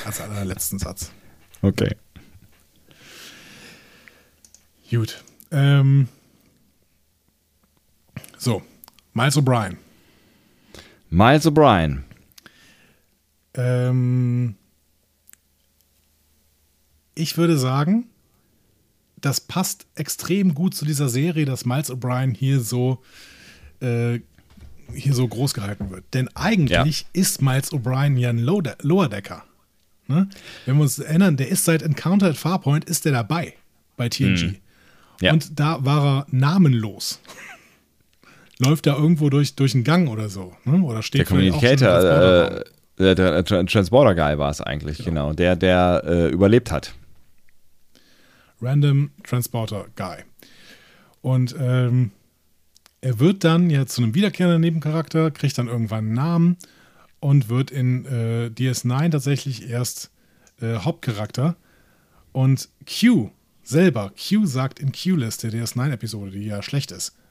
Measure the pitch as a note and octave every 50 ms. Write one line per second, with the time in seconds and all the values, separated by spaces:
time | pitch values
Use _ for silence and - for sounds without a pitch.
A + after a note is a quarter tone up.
0 | - A2+ G#2+ - - G#2 G#2 G#2 G2 F#2 F#2 - - - G2 G2 F#2 D#2 - -
1 | - - - - - - - _ _ _ - - - - - - G#2 - - -
2 | _ _ _ - - - - - - _ _ _ _ _ _ _ _ _ _ _
3 | - - - - - - - - - - - - - - - - - _ _ _
4 | _ - - _ _ _ _ _ _ _ _ _ _ _ _ _ _ - B2+ A#2
5 | G#2+ - - - - _ _ _ - _ D#3 C#3 C#3 C#3 C#3+ C#3 C3+ C3+ C#3 C#3
6 | C3 - - _ _ _ _ _ _ _ _ _ _ _ _ _ _ _ _ _
7 | _ _ _ _ _ _ _ _ _ _ _ _ _ _ _ _ _ _ _ _
8 | _ _ _ - - - - - - B2+ G#2+ F2+ - - _ _ - - _ _
9 | _ _ _ A2+ B2 C#3+ C#3 D#3 C3+ C3 B2 A#2 G#2 F#2 E2+ - - _ _ _
10 | _ _ _ _ _ _ _ _ _ _ _ _ _ _ - - - - _ _
11 | _ _ D#2+ F2 G#2+ B2+ D3 D3+ D#3 D#3+ D3 D#3 D3 C3+ G#2+ F2 D#2+ D2+ C#2 C#2
12 | C2 - - - _ _ _ - _ - _ _ _ _ _ _ _ _ _ _
13 | _ _ _ _ _ _ _ _ _ _ - C3 B2 B2 B2 B2 B2 B2+ B2+ B2+
14 | B2 B2 B2 B2+ B2 B2 A#2+ B2 B2 A#2 G2+ - _ _ _ _ _ _ _ _
15 | _ _ _ _ _ _ - _ _ _ _ _ _ _ _ _ _ _ _ _
16 | _ _ _ _ _ _ _ _ _ _ _ _ _ _ _ _ _ _ _ _
17 | _ _ _ D3+ D#3+ - - E3 E3+ E3+ E3 C#3 B2+ B2+ C3 C#3+ D3 E3+ G#3 A#3
18 | A#3+ - _ _ _ _ _ _ _ _ _ _ _ _ _ _ _ _ _ _
19 | _ _ _ - - C#3+ A#2+ - - - - F3 F#3+ - - - - _ _ -
20 | D3+ - - - - - F3+ G3+ F#3+ F#3 C#3+ C3+ F3+ F#3+ - - D3+ D3+ D3+ C3+
21 | D3 B2+ A2+ C3 D3 F3+ D#3 D#3+ D3 C3+ B2+ - - B2 B2 D3+ D3+ - C3 B2
22 | B2 B2 B2 B2+ C3 C3 A#2 - C3+ C3 C#3 C3 A2+ G#2+ B2 B2 B2 C3 C3 -
23 | _ _ - - - - - - - - - - - - - _ C3+ B2 A#2 A#2
24 | A#2+ A#2+ A#2+ A#2 - _ _ _ _ _ _ - - - - - - - - -
25 | - C#3+ C3+ A#2+ B2+ A2 G2+ A2+ C#3 C3+ - - G2 G2+ G2+ - G#2 F#2+ F#2+ F#2+
26 | - - - C3 B2+ - - - - G#3 A3+ F#3 D3 - F2 E2+ E2 D#3 D3 -
27 | - - - F3 F#3+ - - - C#3 C3+ C3 C#3 C#3 - D#3+ C3+ G#2+ B2+ B2+ C3
28 | C#3+ C#3+ C3+ B2 B2 A#2+ A#2 A#2 A#2 C3+ G3 G#3 D#3 C3+ - - - C#3+ F3 G3+
29 | E3+ A#2 G#2 G2 - - F2+ - - _ _ _ _ _ _ _ _ _ _ _
30 | _ - C3+ F3 G3 G3 - - - - - - - B2+ C3+ D3+ D3+ C3 - D3+
31 | C#3+ D3 D#3 F3 G3+ F#3 D3 B2+ C3+ - F#3 - - E3+ D#3+ D#3 - D#3+ C#3+ -
32 | - D#3+ F#3+ G#3 G3+ F3 C3+ - - D#3 F#3+ F#3 - C#3 C#3+ D#3+ - - E3 -
33 | - D#3 C3+ A#2 A2 G2 D3+ E3+ - - - _ _ _ _ _ _ _ _ -
34 | B2 A2 - - G2+ F#2+ F#2 F2 E2 F2 G2 - _ _ _ _ _ _ _ _
35 | _ _ _ - F#2 F2+ D#3+ D#3 - - D#3 D3 D3 D3+ E3 - C3 C3+ D3 D3+
36 | C#3+ C#3+ C3+ C#3 C#3+ - C3+ B2+ C3+ D3 F3 G3 F3 C#3 B2 A2+ G#2+ G#2 G2 -
37 | - - - - _ - - - - - F5 - _ _ _ _ _ _ _ _
38 | _ _ _ _ _ _ _ - - _ _ - B2+ C3+ E3 D3+ - D3 C#3 C#3+
39 | D3+ E3 F3 D3 D3+ C#3+ C3+ D3 C#3+ - - - C3+ B2+ B2 B2+ A2 D3 D#3+ F#3
40 | F3 C3 A2 A2 G#2+ G2+ F#2+ G2 F2+ F2+ F2+ _ _ B2 D#3 F#3+ F3 C3 A2+ A2
41 | - - - C#3 - - - F#3 F#3 F#3+ F3 D3+ B2 A#2+ C#3 C3+ B2+ G2 F2 E2+
42 | F#2 F2 D#2+ E2 F2+ F#2 F2+ F2 E2 - - - - - - _ _ _ _ -
43 | F#2 F#2+ F#2 F2+ F#2 F2+ D2+ F2 F2 - G2+ F2 F#2 - - A2 F#2 E2 A#2 C3+
44 | C#3+ A2 F2+ E2 D2+ D2 D2+ D2 C#2+ C#2+ - - - A1 C#2 D2+ D2 D2 D2+ -
45 | - E2+ E2 D#2 C#2+ D2 D#2 D#2+ F2 F2+ F2+ E2+ F#2 F#2 F2+ F2+ F2+ F2+ F2 -
46 | - D#2+ E2+ E2+ E2+ C#2 - F2+ G2 G2+ A2+ B2 A#2+ - F2 C#2 - - - -
47 | - - - - - - - - - - - - - - - _ - _ _ _
48 | _ _ _ _ _ _ _ _ _ _ _ _ A2+ B2+ C#3+ C#3+ D3 C#3+ C#3 C#3
49 | C#3+ C#3+ - - - - B2+ B2 A#2 - - A#2 A2+ - G#2+ G2 F#2 G2+ - -
50 | G2 F2+ E2 - - - - _ - - - - - - - - _ _ _ _
51 | _ _ _ _ - C3 C3 B2+ B2+ B2 - - B2+ B2 B2+ B2+ B2 A#2+ B2 B2+
52 | B2+ G2+ - _ _ _ _ _ _ _ _ _ _ _ _ _ _ _ _ _
53 | - C3 A#2+ G#2 C#3+ F#3 G3+ G3 - D#3+ E3 F3 F3+ E3+ D3 C#3 C3 - - -
54 | A#2+ A2 A2 F3+ G#3 F#3+ - - F3+ F3 E3+ E3 E3 E3+ D#3+ D#3+ C#3 D3+ D#3 E3
55 | D3+ - - D#3+ D#3+ D#3+ C#3+ - - C3+ - - A#2+ A#2 A#2+ A#2 A2+ G2+ A2 A2
56 | A2 A2 A2+ B2 D3 E3+ E3+ E3+ E3+ F3 F3 - - - _ _ _ _ _ _
57 | _ _ _ _ - C#3 C#3+ C#3+ A2+ G#2 A#2+ B2+ C3+ - - C#3 B2+ B2+ B2+ B2+
58 | A#2 C3+ B2+ A#2 A2+ A2+ A#2 A#2 A#2 A2+ A2+ A#2 B2+ C3 B2 - - B2 B2 C#3
59 | E3 F3 D#3 C#3+ - C#3+ C#3 C3 - C#3 B2 G#2+ - B2+ A#2 B2 B2 - - -
60 | - - _ _ _ _ _ _ _ _ _ _ A#2 A2+ A#2 G#2+ - F3 - -
61 | - C3 G#2+ G#2 G#2+ - - B2 C3+ F3 E3 - _ _ _ _ _ _ _ _
62 | _ _ _ _ _ _ - C3+ C3 C3+ C3+ B2 - - _ _ - - - -
63 | G#3+ B3 A#3 D3 G#2 - - _ _ _ _ _ _ - A#2+ D#3+ F#3+ F3+ A#2+ A2+
64 | G2+ G2 - - - - G3 A3 G#3+ D#3 A#2+ C3 C3+ C#3 - - D3 C3 - -
65 | - F3+ F#3 D3+ A#2 A2 - - - A2+ A2 A#2 A#2 - - B2 B2+ D3+ C3 -
66 | A#2+ G#2+ A2 G#2 G2+ F#2+ F#2+ G2+ G#2 G#2+ G#2 G2+ - - C#3+ C#3 - - F2+ F2+
67 | - - - _ _ _